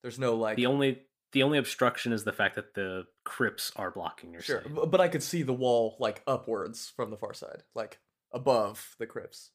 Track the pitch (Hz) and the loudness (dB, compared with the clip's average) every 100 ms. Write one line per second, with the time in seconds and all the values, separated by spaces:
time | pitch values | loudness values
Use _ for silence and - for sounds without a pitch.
0 | 127 120 127 113 110 113 123 139 139 127 | -12 -2 2 2 2 2 2 4 2 0
1 | _ _ _ 135 135 147 127 - 123 - | _ _ _ 4 6 4 2 2 2 2
2 | 123 113 101 98 98 - - - 95 92 | -2 0 -2 0 0 0 -8 -6 -4 -6
3 | 87 _ - - 113 - - - 92 95 | -10 _ -12 -2 -2 -2 -8 -6 -6 -6
4 | 82 - 87 85 - 139 - 151 160 185 | -8 -10 -18 -12 -4 -4 -4 -2 2 4
5 | 175 165 - 175 131 127 127 117 113 - | 4 2 -2 -2 0 0 4 4 2 0
6 | 113 - - 131 - 110 90 113 - - | -4 -2 -4 -2 -2 -4 -4 -8 -12 -8
7 | 110 107 104 104 - - _ 120 110 - | -8 -6 -10 -10 -14 -16 _ -8 -8 -12
8 | _ _ _ 123 131 120 101 110 - - | _ _ _ -2 4 4 2 -4 -16 -12
9 | 113 117 - - - | -10 -10 -12 -18 -20